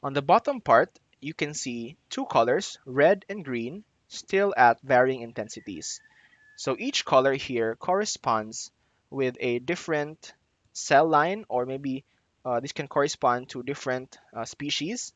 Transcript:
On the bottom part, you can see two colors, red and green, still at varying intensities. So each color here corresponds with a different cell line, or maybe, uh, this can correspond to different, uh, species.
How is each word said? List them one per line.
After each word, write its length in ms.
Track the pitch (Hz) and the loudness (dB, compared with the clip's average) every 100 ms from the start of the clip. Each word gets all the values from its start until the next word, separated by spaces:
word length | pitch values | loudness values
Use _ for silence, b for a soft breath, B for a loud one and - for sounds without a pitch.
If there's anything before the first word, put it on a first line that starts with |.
On 100 | 143 | -4
the 80 | 139 | -4
bottom 380 | 139 202 - 269 | 4 4 4 -4
part, 380 | 151 120 156 _ _ _ | 4 6 4 _ _ _
you 120 | 139 | -14
can 200 | - 147 | -6 -6
see 420 | 151 135 120 117 160 _ | -6 -8 -8 -10 -14 _
two 160 | - 269 | -10 0
colors, 520 | 131 117 147 202 - - | 2 4 2 0 -12 -6
red 400 | 127 151 196 - | 4 6 4 -2
and 160 | 208 143 | -10 -6
green, 400 | 123 117 180 - _ _ | -6 -6 -10 -18 _ _
still 440 | - - 190 202 151 | -18 -2 0 2 6
at 240 | 120 117 | 6 4
varying 400 | 135 127 131 131 | 2 4 4 0
intensities. 800 | 117 117 107 - 104 85 - - b b b b b - | -8 -10 -10 -10 -12 -12 -10 -14 b b b b b -10
So 180 | - 131 | -6 -4
each 280 | 247 - - | -4 -4 4
color 280 | 135 135 | 4 4
here 420 | 131 - 123 113 113 | 0 -4 -2 -2 -4
corresponds 960 | - 190 208 - 135 113 110 113 - _ _ _ _ | -2 -2 -2 -4 0 0 -2 -10 -16 _ _ _ _
with 280 | 135 127 123 | -4 -4 -2
a 200 | 123 120 | -2 -2
different 760 | 127 175 - 151 147 160 - _ _ _ _ | -2 -6 -2 -4 -4 -10 -20 _ _ _ _
cell 340 | - - 143 160 | -14 4 4 6
line, 380 | 156 160 202 214 | 4 2 -2 -4
or 180 | 123 127 | -4 -2
maybe, 380 | 135 139 131 _ _ _ _ | -6 -6 -8 _ _ _ _
uh, 160 | 131 120 | -4 -4
this 140 | 135 | -4
can 160 | - 143 | -8 -4
correspond 580 | - 143 - 131 123 127 | 0 0 2 0 0 -4
to 140 | 131 | -10
different, 540 | 127 143 135 127 131 - _ 107 | -8 -6 -4 -6 -6 -20 _ -12
uh, 80 | |
species. 720 | 117 - 143 - 151 240 - | -12 -8 -6 -4 -4 -8 -10